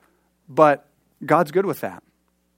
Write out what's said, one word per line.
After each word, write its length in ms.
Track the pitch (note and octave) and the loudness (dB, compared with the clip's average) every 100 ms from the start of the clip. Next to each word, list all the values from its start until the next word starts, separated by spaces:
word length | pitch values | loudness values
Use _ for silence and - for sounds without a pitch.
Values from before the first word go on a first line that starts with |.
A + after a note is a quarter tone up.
| _ _ _ _ _ | _ _ _ _ _
But 380 | C3+ D#3 C#3 - _ _ _ | 2 4 2 -6 _ _ _
God's 280 | C#3 D3+ D#3+ | -2 0 0
good 140 | E3+ G3 | -2 -2
with 160 | C#3+ | -6
that. 220 | G2+ F2 _ _ _ _ _ | -10 -14 _ _ _ _ _